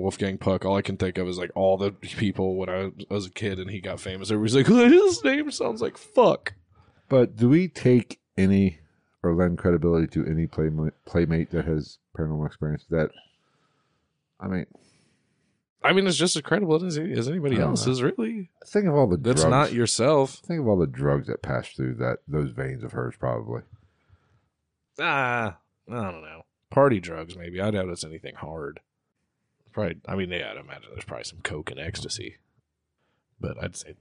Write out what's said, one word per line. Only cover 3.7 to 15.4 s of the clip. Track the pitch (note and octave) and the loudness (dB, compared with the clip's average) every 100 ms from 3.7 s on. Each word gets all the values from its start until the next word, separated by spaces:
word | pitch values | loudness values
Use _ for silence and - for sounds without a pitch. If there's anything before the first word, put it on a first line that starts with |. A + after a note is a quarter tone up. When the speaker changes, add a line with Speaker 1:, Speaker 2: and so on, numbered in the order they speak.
Speaker 1:
he | G2+ | -10
got | F#2 F2+ | -10 -10
famous. | G2 F#2+ G2 | -10 -8 -4
Everybody's | G#2+ G#2+ C3+ | 0 2 4
like, | C3+ | 6
<laughs> | A#3+ A#3+ | 8 10
"His | F4 G4+ E4+ | 8 8 2
name | C4+ C#4 D4+ | 0 0 -2
sounds | - A#3 A3+ | -4 -4 -4
like | A#3 - | -6 -8
fuck." | - - G#3 C3+ - - _ _ _ _ - | -2 4 4 4 -4 -14 _ _ _ _ 2
Speaker 2:
But | C3 A#2 G#2+ | 4 4 4
do | A#2+ | 6
we | D#3+ F#3 | 6 4
take | - B2+ B2 - - _ - | 0 4 4 4 -8 _ 0
any | F#2+ G2 F#2+ - _ _ _ _ | 4 4 2 0 _ _ _ _
or | F2 | 0
lend | E2+ F2+ E2+ | 2 2 2
credibility | F#2+ E2+ E2+ E2 D#2 | 2 2 4 2 2
to | D#2+ D#2 | 0 -2
any | D#2+ E2 | 0 -2
playmate, | - D#2 D#2 D#2 - - | -2 -2 0 -4 -6 -4
playmate | F2 D#2+ E2 - | 0 2 0 -2
that | E2 E2 | -2 -2
has | D#2 D2 - _ - | -2 -4 -14 _ -8
paranormal | D#2 D2+ D#2 | -4 -4 -6
experience? | - D2+ D2+ - | -6 -6 -6 -4
That, | E2 D2+ - _ _ _ _ _ _ _ _ _ _ _ - | -2 -2 -6 _ _ _ _ _ _ _ _ _ _ _ -12
I | G2 | -6
mean, | F#2 - _ _ _ _ _ _ _ | -6 -6 _ _ _ _ _ _ _